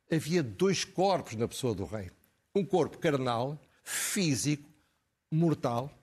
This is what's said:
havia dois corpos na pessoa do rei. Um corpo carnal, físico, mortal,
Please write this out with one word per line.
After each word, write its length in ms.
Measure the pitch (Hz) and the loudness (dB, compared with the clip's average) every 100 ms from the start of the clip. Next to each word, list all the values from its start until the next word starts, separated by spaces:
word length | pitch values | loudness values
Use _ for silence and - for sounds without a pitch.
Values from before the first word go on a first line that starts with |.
| - | -2
havia 320 | 165 143 175 | -2 2 0
dois 400 | 123 98 196 175 | 0 0 2 2
corpos 520 | - - 196 170 - | -2 0 2 2 -2
na 120 | 110 117 | -4 -4
pessoa 260 | - 127 | -2 -2
do 120 | 95 | -2
rei. 260 | 87 107 92 - _ _ _ | -6 -8 -10 -16 _ _ _
Um 120 | 202 | -2
corpo 320 | 170 180 131 - | 2 2 2 0
carnal, 600 | 165 139 127 117 131 151 - _ | 0 0 0 -2 -2 -6 -14 _
físico, 840 | - - - 214 165 117 131 147 - _ _ _ _ _ _ | -8 -6 -2 0 2 2 0 -2 -6 _ _ _ _ _ _
mortal, 580 | 156 170 143 131 117 139 - | 2 2 2 0 -2 -4 -10